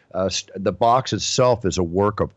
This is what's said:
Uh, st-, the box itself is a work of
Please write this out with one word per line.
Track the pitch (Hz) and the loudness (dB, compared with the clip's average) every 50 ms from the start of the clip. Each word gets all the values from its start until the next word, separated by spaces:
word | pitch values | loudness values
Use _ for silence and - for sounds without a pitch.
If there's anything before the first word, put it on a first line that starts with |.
| _ _ - | _ _ -4
Uh, | 90 95 | -4 -2
st-, | 98 - - - - - 98 | -2 -2 -6 -8 -10 -12 -4
the | 95 104 92 | -4 -4 -2
box | - 117 117 120 131 - - 113 | 2 2 2 4 2 0 -2 -4
itself | 98 - - - - 127 127 120 110 - | -4 -4 -2 0 2 4 4 2 2 0
is | 92 80 | -2 -2
a | 92 90 | 0 -2
work | 82 87 95 101 104 101 - | -2 0 0 0 0 0 0
of | 85 - - | -4 -4 -4